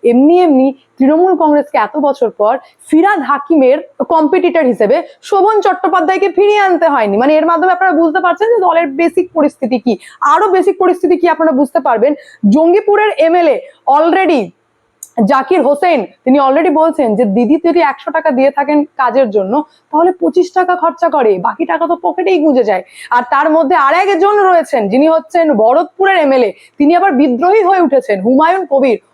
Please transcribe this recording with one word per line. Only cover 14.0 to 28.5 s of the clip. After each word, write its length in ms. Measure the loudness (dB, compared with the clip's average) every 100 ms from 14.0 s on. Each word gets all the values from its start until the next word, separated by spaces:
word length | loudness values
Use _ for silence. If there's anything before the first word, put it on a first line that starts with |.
| 2 0 0 -2 -4 _ _ _ _ _ -14 -4 0
জাকির 300 | 0 0 -2 0
হোসেন, 300 | 0 0 -2 -4 _
তিনি 140 | -2 0 2
already 240 | 0 0 0
বলছেন 280 | 0 0 -2 0
যে 60 | -2 0
দিদি 200 | 0 0 0
যদি 120 | 0 -2
একশো 200 | -4 -6 -4
টাকা 140 | -2 0
দিয়ে 120 | 0 0
থাকেন 220 | -2 -2 -2 -4
কাজের 280 | -2 0 0 -2
জন্য, 180 | -2 -4 -6 _ _
তাহলে 200 | -2 -2 0
পঁচিশ 260 | -2 0 -2 -2
টাকা 160 | -2 -2
খরচা 260 | -2 -2 -2 0
করে, 160 | 0 0 -4
বাকি 180 | -6 -6
টাকা 120 | -4 -2
তো 40 | -2
পকেটেই 340 | -4 -4 -2 0
গুঁজে 200 | 2 0 0
যায়। 120 | -2 -6 -20 -4 -4
আর 60 | -2
তার 160 | -2 0 0
মধ্যে 200 | 0 0 0
আর 80 | 0
একজন 320 | 0 0 0 2 2
রয়েছেন 320 | 2 0 -4 -2
যিনি 140 | 0 2
হচ্ছেন 320 | 0 -2 -2 0 2
ভরতপুরের 560 | 2 2 -2 _ 0 0
এমএলএ, 260 | 0 0 0 -4 -20 _
তিনি 140 | 0 2
আবার 140 | 2 0
বিদ্রোহী 420 | 0 0 0 2 2
হয়ে 160 | 0 2
উঠেছেন, 300 | 0 -2 -4 0
হুমায়ুন 380 | 2 2